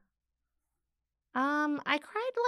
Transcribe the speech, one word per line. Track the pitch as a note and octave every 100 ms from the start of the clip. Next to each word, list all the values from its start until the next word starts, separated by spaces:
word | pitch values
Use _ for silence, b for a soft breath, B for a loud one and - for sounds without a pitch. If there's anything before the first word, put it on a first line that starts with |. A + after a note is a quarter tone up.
| _ _ _ _ _ _ _ _ _ _ _ _ _
Um, | B3 C#4 D4 D4+ C#4+ -
I | D4
cried, | - G#4 B4+ A#4+